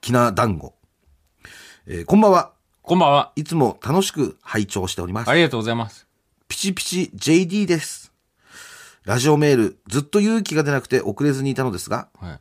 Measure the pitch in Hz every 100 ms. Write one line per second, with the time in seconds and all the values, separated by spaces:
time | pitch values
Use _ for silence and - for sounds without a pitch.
0 | - 123 120 101 113 85 71 _ _ _
1 | _ _ _ _ - - - - - 87
2 | - 196 214 180 - _ _ _ - 180
3 | 156 143 - - 151 165 123 - 98 170
4 | 190 - 127 - - 110 101 98 92 -
5 | 87 101 117 151 160 123 110 117 110 -
6 | _ _ _ _ _ - 196 185 - 180
7 | - 98 - 165 180 202 190 170 - -
8 | - _ _ _ _ - - - - _
9 | - 120 135 147 147 135 104 - - 120
10 | 143 208 208 226 196 151 147 139 - 131
11 | 101 104 143 135 135 131 131 87 - 113
12 | - _ 90 69